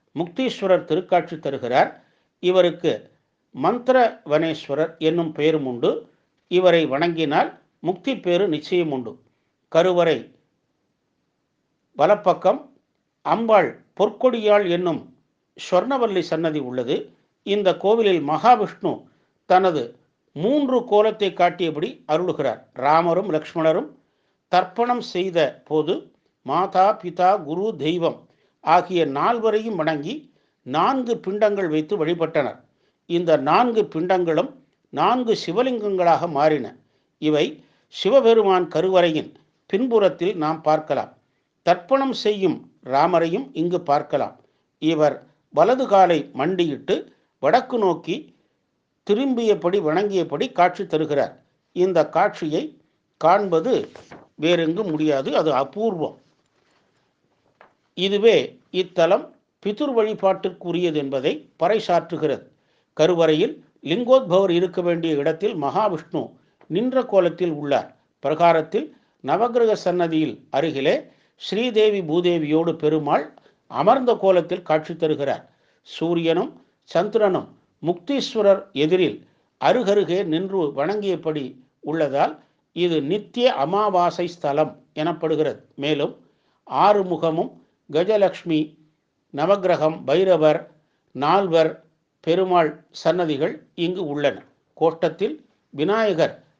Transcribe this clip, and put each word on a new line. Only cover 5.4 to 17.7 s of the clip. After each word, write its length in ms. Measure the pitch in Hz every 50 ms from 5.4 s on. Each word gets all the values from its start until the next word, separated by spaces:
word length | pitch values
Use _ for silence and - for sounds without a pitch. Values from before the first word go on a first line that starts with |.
| 147 160 156 151 139
உண்டு. 240 | 131 123 117 139 196 285 - - - _ _ _ _ _ _ _ -
இவரை 300 | 175 180 185 180 170 170 156
வணங்கினால் 640 | 131 131 143 170 175 165 160 160 139 147 180 269 - - - _ _ _ _ -
முக்தி 300 | 160 190 - - 269 262
பேறு 320 | 196 - 180 175 175 202
நிச்சயம் 460 | 190 151 147 147 - 185 180 170 156 139
உண்டு. 200 | 127 120 - - - _ _ _ _ _ _ _ _ _ _
கருவறை 460 | - 160 175 185 180 175 170 165 147 117 - - _ _ _ _ _ _ _ _ _ _ _ _ _ _ _ _ _ _ _ _ _ _ _ _ _ _ _ _ _ _ _ _ _
வலப்பக்கம் 640 | - 143 180 208 208 - 185 165 - - 185 233 277 - - _ _ _ _ _ _ _ _ _ _ -
அம்பாள் 440 | 143 165 214 233 226 220 196 165 117 95 - _ _ _
பொற்கொடியாள் 720 | - 196 233 - - - 254 240 226 214 208 208 208 202 175
என்னும் 340 | 170 175 180 175 151 113 - - _ _ _ _ _ _ _ _ _
சொர்ணவல்லி 680 | - - - 185 180 202 254 277 262 233 214 196 185 -
சன்னதி 360 | - 165 160 170 160 151 151
உள்ளது. 360 | 131 123 123 127 120 120 165 247 - - _ _ _ _ _ _ -
இந்த 240 | 202 196 208 202 185